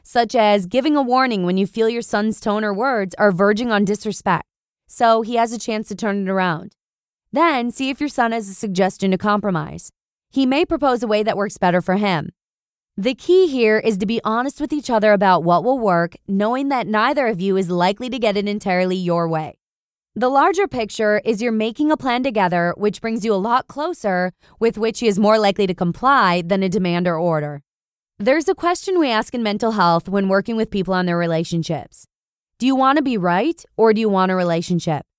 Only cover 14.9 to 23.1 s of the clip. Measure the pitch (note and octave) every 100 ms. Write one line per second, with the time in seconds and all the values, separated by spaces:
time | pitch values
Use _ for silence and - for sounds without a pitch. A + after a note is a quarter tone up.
14.9 | A3+ G#3+ G#3 G3 F3+ E3 F3 G#3 C4+ A3
15.9 | E3+ E3+ - - G3 G#3 B3+ C#4 C4+ F#3
16.9 | G#3+ A#3+ D4 B3 F#3+ G3 F#3+ F3 F3 F3+
17.9 | G3+ B3 B3+ A3 G3+ G3+ G#3 G3+ F3+ F#3
18.9 | F#3 F3 E3+ E3+ D#3+ D#3 - _ _ _
19.9 | _ _ - B3+ C4+ D#4 E4 G4+ B3+ G#3+
20.9 | - G#3+ G#3 G#3 G3+ A#3+ A3 A3 G#3+ D4+
21.9 | D#4 C4 A#3+ C4 G#3+ F3+ F3 F3 - G#3
22.9 | - A3+